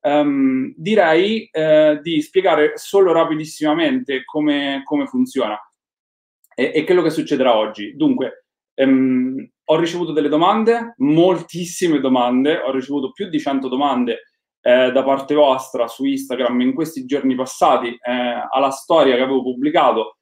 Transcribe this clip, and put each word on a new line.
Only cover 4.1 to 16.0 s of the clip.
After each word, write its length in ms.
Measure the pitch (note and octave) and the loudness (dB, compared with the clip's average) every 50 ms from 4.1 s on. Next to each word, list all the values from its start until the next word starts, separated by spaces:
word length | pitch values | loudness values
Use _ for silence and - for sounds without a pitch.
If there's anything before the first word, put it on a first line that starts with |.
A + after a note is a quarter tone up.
| C3+ C3 B2+ | -6 -6 -6
come, 580 | - - D#3 D3+ D3+ C#3+ C#3+ C#3+ C#3 C#3 C3+ C3+ | -6 -4 -2 0 0 0 0 -2 -4 -6 -8 -6
come 240 | - D3+ D3 C#3 | -4 -4 -4 -2
funziona 520 | C3 - B2+ B2+ B2+ - C3+ A#2+ G#2+ G#2 G#2+ - _ _ _ _ _ _ _ _ _ _ _ _ _ _ _ _ _ _ | -2 -2 -2 -2 -2 -2 -4 -4 -4 -4 -8 -12 _ _ _ _ _ _ _ _ _ _ _ _ _ _ _ _ _ _
e, 180 | - B2+ D3+ - | -4 -4 0 0
e 100 | D#3 D3 | -2 0
quello 180 | - F#3 F3+ | 2 2 2
che 80 | D#3+ D#3+ | 2 0
succederà 460 | D#3 D#3 C3+ - C#3+ B2+ C3 B2+ A#2 | -2 -2 -4 -2 -2 0 2 2 2
oggi. 380 | G#2+ A2 G#2+ - G#2 G#2 G#2 - | 2 0 -2 -6 -10 -14 -14 -4
Dunque, 500 | C#3 D#3 D3 B2+ B2+ C3 A2+ - - _ _ _ _ _ _ _ | 0 0 0 2 0 -2 -6 -8 -12 _ _ _ _ _ _ _
ehm, 760 | - C3+ C3+ C3+ C3 C3 C3 B2+ B2+ B2+ C3 C3 C3+ C#3+ - _ _ _ | 0 2 4 4 4 2 2 0 0 0 -2 -4 -8 -12 -14 _ _ _
ho 120 | - D#3 | 0 0
ricevuto 340 | E3 E3 D#3+ E3+ F3 F3 D#3+ | 2 2 -2 -2 -6 -6 -2
delle 180 | D3+ D3+ D3 C#3+ | -2 -2 0 0
domande, 640 | D3 D3+ E3+ F#3 G#3+ A3+ A3 A3 A#3 A#3+ A#3 - - | 0 2 2 2 2 2 2 2 0 0 -2 -8 -6
moltissime 1000 | _ B2+ C#3+ D3+ D#3+ F3 F#3 F3+ E3 - - - E3+ F3+ E3+ - - F#3 E3+ D#3 C#3 | _ 0 2 4 4 4 4 2 0 -4 -10 -10 -10 -10 -10 -6 -4 -2 0 0 0
domande, 580 | C3 C3+ B2+ B2+ B2 B2 B2 B2+ C3+ D3 D#3+ | 0 0 0 2 2 2 0 0 2 0 0
ho 140 | - - B2+ | -2 -2 -4
ricevuto 400 | C3+ C3 B2+ C3+ C#3+ C#3+ B2+ B2+ | -4 -4 -6 -4 -6 -6 -6 -6
più 180 | - - G3+ F#3 | -8 -8 -10 -6
di 100 | D#3+ D3 | -6 -6
cento 280 | - D3 C#3 C3 C3 | -4 -4 -4 -4 -4
domande, 640 | B2+ B2 B2+ C#3+ C#3 C3 B2 B2 A#2+ A2 - - _ _ _ _ _ _ _ | -4 -4 -2 -2 0 0 -2 -2 -2 -4 -8 -10 _ _ _ _ _ _ _
eh, 300 | _ B2+ B2 B2+ B2+ B2+ | _ 2 4 4 4 2
da 120 | B2+ C3+ C3 | 2 0 2
parte 300 | C3+ C3+ C3+ - - D3 | 2 -2 -2 -2 -2 2
vostra 540 | D3+ D3 C#3 C3 C3 C3 - - A#2+ A#2 | 4 4 4 2 0 -4 -8 -4 -4 -4
su 180 | A2+ - - | -4 -4 -6